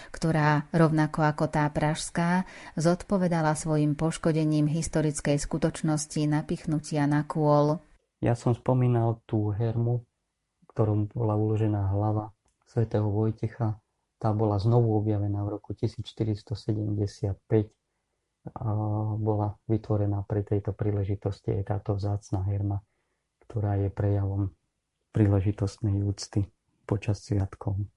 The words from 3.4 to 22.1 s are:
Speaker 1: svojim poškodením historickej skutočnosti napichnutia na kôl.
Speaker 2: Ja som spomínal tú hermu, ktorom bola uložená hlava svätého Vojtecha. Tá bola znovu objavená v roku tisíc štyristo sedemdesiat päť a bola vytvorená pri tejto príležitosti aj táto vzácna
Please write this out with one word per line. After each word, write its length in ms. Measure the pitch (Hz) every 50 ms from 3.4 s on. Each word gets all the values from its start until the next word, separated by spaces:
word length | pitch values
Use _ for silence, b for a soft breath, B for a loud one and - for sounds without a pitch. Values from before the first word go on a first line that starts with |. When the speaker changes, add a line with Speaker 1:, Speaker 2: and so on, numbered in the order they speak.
| 160 156 156 151
Speaker 1:
svojim 320 | - 160 156 151 151 147
poškodením 800 | 147 - 160 160 160 - - 170 156 156 160 156 156 151 147 151
historickej 640 | 143 170 160 - - 165 151 156 147 - - 147 143
skutočnosti 880 | 151 - - - 156 - 160 156 - - 160 151 151 151 - - 156 151
napichnutia 880 | 147 151 151 151 - 180 - - - 156 151 - - 160 147 143 143
na 160 | 147 147 147 -
kôl. 480 | - 165 151 147 147 147 147 147 151 185 - _ _ _ _ _ _ _ -
Speaker 2:
Ja 160 | 117 120 -
som 160 | - 123 120
spomínal 640 | - - - 131 127 123 123 123 117 117 117 110 113 - -
tú 240 | - 110 104 104
hermu, 560 | 101 98 117 113 113 117 117 120 120 120 - _ _ _ _ _ _ _ _ _ _ _ _ -
ktorom 400 | _ - 113 107 107 104 104 104
bola 240 | - 123 117 110 107
uložená 560 | 107 107 107 110 107 110 107 104 101 98 95
hlava 400 | 98 101 104 107 107 107 107 104 - _ _ _ _ _ _ _
svätého 320 | - 120 113 113 - 107 107
Vojtecha. 800 | 107 101 107 110 110 110 - - 110 - - 120 110 104 - _ _ _ _ _ _ _
Tá 160 | _ - 113
bola 240 | 104 104 113 107 104 101 92
znovu 320 | 117 117 120 117 113 107
objavená 480 | 107 104 107 107 101 101 104 101 101 101
v 160 | 104 104 101
roku 160 | - - 104
tisíc 320 | - - 120 - - - -
štyristo 480 | - - 113 110 104 101 - - -
sedemdesiat 800 | - - - 110 107 104 107 104 104 104 101 - - - 101 95 - _ -
päť 160 | 117 110 104 107 - _ _ _ _ _ _ _ _ _ _ _ _ _ _ -
a 240 | - - - 110 104 107 107 107 107 107 107 107 107 107
bola 400 | 110 110 107 104 107 104 104 - _ -
vytvorená 560 | 113 107 - - 107 104 104 101 101 101 98
pri 240 | - 110 104 98 -
tejto 240 | 107 101 - -
príležitosti 800 | 98 - 107 104 101 101 98 95 104 101 - 101 101 - _ -
aj 120 | 110 101 98 -
táto 320 | 101 101 - - 104 98
vzácna 480 | 95 104